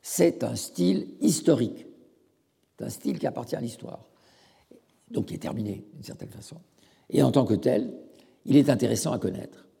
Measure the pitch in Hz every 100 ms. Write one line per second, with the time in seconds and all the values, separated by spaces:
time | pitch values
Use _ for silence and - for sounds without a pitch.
0 | - - 175 - - 120 - - 180 190
1 | - - - 160 - 139 110 - - -
2 | _ _ _ _ _ _ _ _ 113 -
3 | - 180 131 120 117 - 117 - - -
4 | - _ _ _ _ _ _ - _ _
5 | _ 233 - - - 107 104 98 - -
6 | - - - - - 160 _ _ _ _
7 | _ - 135 135 123 107 - - 127 -
8 | - - _ _ - 143 143 120 117 113
9 | - 101 92 95 - - - _